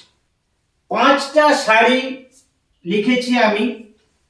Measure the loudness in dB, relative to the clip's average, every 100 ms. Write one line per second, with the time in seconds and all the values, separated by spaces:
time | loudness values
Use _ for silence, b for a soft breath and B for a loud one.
0 | _ _ _ _ _ _ _ _ -8 0
1 | 2 0 0 2 2 2 2 2 2 0
2 | -4 -12 -18 _ _ _ _ _ -6 -2
3 | 0 -2 0 0 2 0 -4 -8 -16 _
4 | _ _